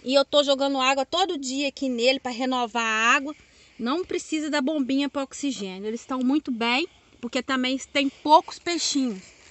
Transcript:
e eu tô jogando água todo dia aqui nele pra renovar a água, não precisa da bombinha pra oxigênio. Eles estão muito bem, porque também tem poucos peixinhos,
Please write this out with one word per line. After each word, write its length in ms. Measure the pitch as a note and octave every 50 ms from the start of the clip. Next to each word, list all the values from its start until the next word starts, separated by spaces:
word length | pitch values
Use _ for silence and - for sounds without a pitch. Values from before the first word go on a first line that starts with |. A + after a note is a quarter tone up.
| -
e 100 | B3 C4+
eu 100 | C#4 C4+
tô 200 | - - D4 C#4+
jogando 360 | C#4 C#4 C4 C#4 C#4 C#4 C4
água 260 | C4 C4+ C#4 C4+ C4
todo 320 | - - E4+ F#4 E4 F4
dia 300 | C#4 C#4 B3 C4 C4+ C#4+
aqui 220 | C#4 - - C#4 C4
nele 300 | B3 A#3 A#3 B3+ C4+ C4+
pra 120 | - B3+
renovar 520 | A#3+ A3 C4 B3+ C4 B3 B3 A3 G3 A#3+ A3+
a 320 | A3+ A3 A3 A3+ A#3+ C4
água, 200 | D4 C4+ D4 D4+ - - _ _ - - - _ -
não 260 | A3+ A#3 C#4+ F4 F#4
precisa 440 | - - F4 - - D#4 D#4 D4 D4+
da 120 | C#4+ D4
bombinha 480 | C4+ C#4 D#4+ D4+ C4 A3+ C4+ C4+ C#4+ C#4
pra 140 | - C#4+ C4+
oxigênio. 640 | - - - C#4+ C#4 A#3 F#3+ G3+ F#3+ F#3 F#3+ G3+
Eles 140 | G#3+ A3+ A#3
estão 180 | - - C4+ B3+
muito 320 | B3+ B3+ C#4 D4+ - D4+
bem, 360 | B3 G#3+ A#3 A#3 A#3+ C4+ E4+ - - _ _ _ - _
porque 220 | - A#3+ - C4
também 340 | B3 - C4+ B3+ B3+ B3+ C4+ C4 - -
tem 180 | - C#4+ C#4 C4+
poucos 500 | - - - D4 D4+ E4+ - - - -
peixinhos, 640 | - F4 E4+ D#4 - - - C#4+ C4 B3 G3+ F#3+ - - - - - -